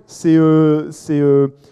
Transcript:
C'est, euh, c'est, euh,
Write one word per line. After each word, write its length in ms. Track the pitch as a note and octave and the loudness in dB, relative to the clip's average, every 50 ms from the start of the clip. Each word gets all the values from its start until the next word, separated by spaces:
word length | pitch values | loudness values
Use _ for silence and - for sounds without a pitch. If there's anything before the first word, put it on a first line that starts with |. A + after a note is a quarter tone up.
| _ | _
C'est, 280 | - - - - E3 D#3+ | -18 -14 -6 -2 0 2
euh, 540 | D#3+ D#3+ D#3 D#3 D#3 D#3 D3+ D3+ D#3 D3+ - | 2 2 2 2 2 2 0 0 -2 -4 -8
c'est, 280 | D#3 - - - D3+ D3 | -14 -14 -10 -6 -4 -2
euh, 300 | C#3+ C#3+ C#3 C#3 C#3 C#3 C#3 _ _ _ | 0 0 0 0 0 -2 -6 _ _ _